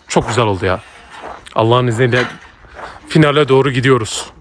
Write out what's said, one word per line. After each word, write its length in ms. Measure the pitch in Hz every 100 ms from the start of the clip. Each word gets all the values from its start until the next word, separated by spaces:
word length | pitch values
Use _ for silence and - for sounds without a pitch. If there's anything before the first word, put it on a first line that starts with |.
| -
Çok 200 | - 135
güzel 180 | 117 110
oldu 200 | 95 95
ya. 160 | 95 - - - - - - - -
Allah'ın 320 | 113 123 123
izniyle 360 | 110 127 123 120 - - - - - - - -
finale 420 | 160 151 143 139
doğru 220 | 135 135
gidiyoruz. 540 | 127 131 127 107 - - -